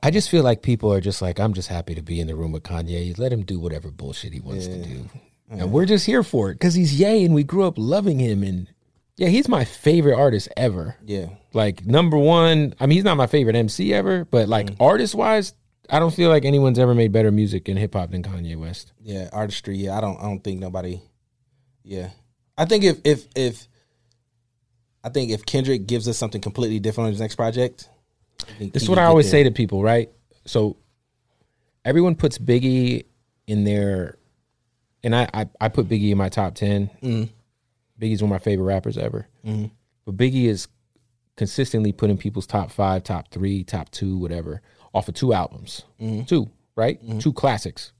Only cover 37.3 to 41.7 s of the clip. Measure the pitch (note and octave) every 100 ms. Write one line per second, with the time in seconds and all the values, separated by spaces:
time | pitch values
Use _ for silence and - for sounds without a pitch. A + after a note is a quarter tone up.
37.3 | _ _ _ _ _ _ - A2+ G#2 G#2
38.3 | F#2+ A2 G2 F#2+ F#2+ A2 - - G#2+ -
39.3 | _ A2 G#2+ G#2 _ _ _ - F#2+ C3
40.3 | C3 A#2+ G2 - _ _ _ _ _ _
41.3 | - G2+ - G#2+